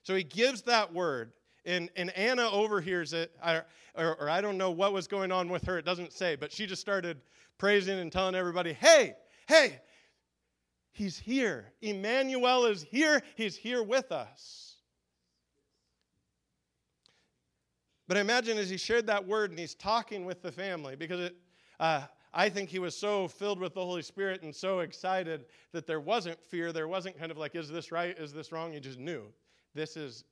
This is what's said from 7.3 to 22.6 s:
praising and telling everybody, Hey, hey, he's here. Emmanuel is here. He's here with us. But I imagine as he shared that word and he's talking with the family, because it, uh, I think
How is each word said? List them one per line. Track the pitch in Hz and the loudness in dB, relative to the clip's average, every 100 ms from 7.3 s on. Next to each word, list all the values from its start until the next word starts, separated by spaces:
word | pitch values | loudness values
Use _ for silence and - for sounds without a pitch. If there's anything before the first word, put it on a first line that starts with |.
| _ - - | _ -20 0
praising | 196 208 185 190 | 4 6 4 -2
and | 165 | -2
telling | 185 190 | 0 2
everybody, | 185 180 170 170 | 2 0 0 -2
Hey, | 147 302 320 185 - - _ - | 6 10 10 8 -2 -20 _ 6
hey, | 311 254 131 - _ _ _ _ _ _ _ _ _ _ | 6 6 2 -16 _ _ _ _ _ _ _ _ _ _
he's | - 202 - | -6 -4 -4
here. | - 262 233 131 - - | -2 0 2 0 -8 -8
Emmanuel | 220 196 208 254 262 262 247 254 240 | -6 -4 0 0 2 2 4 6 4
is | 202 | 2
here. | 147 247 311 294 - - | -2 2 6 6 2 -4
He's | 220 - | -4 -4
here | 226 247 | -2 -2
with | 208 254 254 | 2 0 0
us. | 156 107 - - - - - _ _ _ _ _ _ _ _ _ _ _ _ _ _ _ _ _ _ _ _ _ _ _ _ _ _ _ _ _ _ _ _ - | -4 -6 -14 -20 -20 -20 -20 _ _ _ _ _ _ _ _ _ _ _ _ _ _ _ _ _ _ _ _ _ _ _ _ _ _ _ _ _ _ _ _ -2
But | 190 | 0
I | |
imagine | 202 247 233 214 | 2 2 2 -2
as | 190 | -2
he | 185 | -4
shared | - 233 226 | 0 0 2
that | 202 185 | 0 0
word | 214 202 | 0 -2
and | 165 | -4
he's | 160 | -10
talking | - 196 226 - 208 | -8 -2 0 -2 -6
with | 180 180 | -8 -8
the | 180 | -10
family, | 147 196 175 143 135 | -8 -6 -6 -8 -10
because | 160 180 | -6 -4
it, | 175 175 _ _ _ - | -6 -8 _ _ _ -2
uh, | 160 151 139 _ _ | 0 0 -4 _ _
I | 165 202 | 0 2
think | 196 | 0